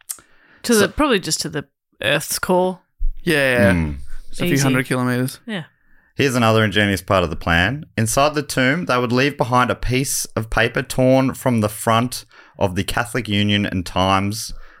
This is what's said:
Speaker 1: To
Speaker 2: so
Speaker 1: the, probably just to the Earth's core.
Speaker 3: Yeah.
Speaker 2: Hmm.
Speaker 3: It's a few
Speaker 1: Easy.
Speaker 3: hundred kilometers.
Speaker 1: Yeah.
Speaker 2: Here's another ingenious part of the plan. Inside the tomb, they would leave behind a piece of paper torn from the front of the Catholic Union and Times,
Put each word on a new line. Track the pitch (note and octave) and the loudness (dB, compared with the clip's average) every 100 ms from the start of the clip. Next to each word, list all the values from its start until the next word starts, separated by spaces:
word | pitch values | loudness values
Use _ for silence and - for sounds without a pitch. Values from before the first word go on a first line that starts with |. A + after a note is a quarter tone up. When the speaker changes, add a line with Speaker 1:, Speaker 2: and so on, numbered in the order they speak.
| - - - _ _ _ | -16 -16 -18 _ _ _
Speaker 1:
To | - | 0
Speaker 2:
so | A3+ | 4
Speaker 1:
the, | G3 | 2
probably | - D4 G#3+ | 2 0 0
just | D#3 D#3+ | -2 -6
to | G#3 | -6
the | D3+ - _ _ - | -8 -10 _ _ -6
Earth's | A2 D3 - - | -2 -2 -2 -6
core. | - F3+ F#3 F3+ _ - - - | 0 0 0 -4 _ -2 -2 0
Speaker 3:
Yeah. | - D3+ C3+ B2 A#2 | 0 2 2 0 0
Speaker 2:
Hmm. | F2+ D#2+ C#2 - - - | -2 -2 -6 -8 -8 -8
Speaker 3:
It's | - | -6
a | F3+ | -2
few | |
Speaker 1:
Easy. | C3+ | 0
Speaker 3:
hundred | C#3 B2+ B2+ | 0 0 -2
kilometers. | B2+ B2 B2 B2+ - - | -4 -2 -2 -4 -8 -10
Speaker 1:
Yeah. | G#3 - _ _ _ _ - | -10 -10 _ _ _ _ -2
Speaker 2:
Here's | C#3 B2 | 0 2
another | A2+ A2 | 4 4
ingenious | G#2+ F#2+ G#2 F#2+ | 2 2 2 0
part | - G2 | 0 2
of | E2+ | 2
the | E2 | -2
plan. | - E2+ F#2 C#3+ D#3+ - | 0 2 2 -2 -6 -4
Inside | A2+ C#3 D3 | -2 2 2
the | D3 | 0
tomb, | C#3+ - B2+ D#3 E3+ | -4 0 0 0 0
they | B2 | 0
would | B2 | 2
leave | B2 C#3 C#3+ | 2 0 0
behind | A#2 B2 B2 | 0 2 2
a | - | 0
piece | - B2+ C#3 - - - | 0 0 -2 -4 -4 -6
of | A2 | -2
paper | - A#2 C#3 | 0 0 0
torn | B2+ - B2+ C3 C3 - | -4 2 4 4 2 0
from | C3 A#2 | 0 2
the | G#2 | 0
front | - - A2+ B2 - - - - - | 0 2 2 2 -4 -14 -20 -16 -2
of | G2 F2+ | -2 -2
the | |
Catholic | F2+ - A#2 C3 G#2+ | -2 -2 -2 -4 -2
Union | G2+ G#2 G#2 G#2 | 0 2 2 0
and | F#2 F2 | -2 -4
Times, | F2+ F#2+ G2 G2+ A2 - - - - | 0 2 2 0 -4 -8 -12 -14 -8